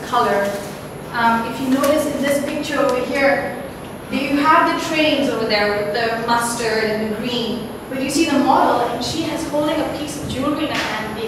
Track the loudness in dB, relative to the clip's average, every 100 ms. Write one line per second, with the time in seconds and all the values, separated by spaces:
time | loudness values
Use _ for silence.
0 | -2 2 4 2 0 -2 -6 -10 -10 -12
1 | -6 2 4 4 0 -2 0 2 4 4
2 | 2 0 0 0 0 -4 -2 0 2 2
3 | 0 2 2 2 -2 -6 -10 -12 -14 -12
4 | -6 -4 0 2 6 6 4 0 -2 2
5 | 2 2 2 0 0 2 2 0 -2 0
6 | 0 0 2 2 2 -2 -2 0 0 0
7 | -2 -2 -2 -2 -2 -4 -6 -10 -8 -4
8 | 0 2 2 4 4 4 4 2 0 -2
9 | -4 -2 -2 -4 -2 0 0 0 -2 -4
10 | -6 -8 -6 -2 -2 -2 -2 -2 -4 -4
11 | -6 -6